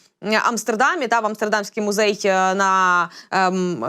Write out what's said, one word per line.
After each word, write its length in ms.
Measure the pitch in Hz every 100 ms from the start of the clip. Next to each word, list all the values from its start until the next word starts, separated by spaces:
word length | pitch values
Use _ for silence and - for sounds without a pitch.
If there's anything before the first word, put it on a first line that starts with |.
| _ - 196 214
Амстердамі, 640 | - 233 - 220 269 349 240
та, 120 | 233
в 60 | 214
Амстердамський 560 | 214 214 214 190 -
музей, 380 | 208 202 208 202
е, 300 | 202 190 185
на, 540 | 190 190 190 185 175 170 - -
ем, 560 | 190 185 185 180 151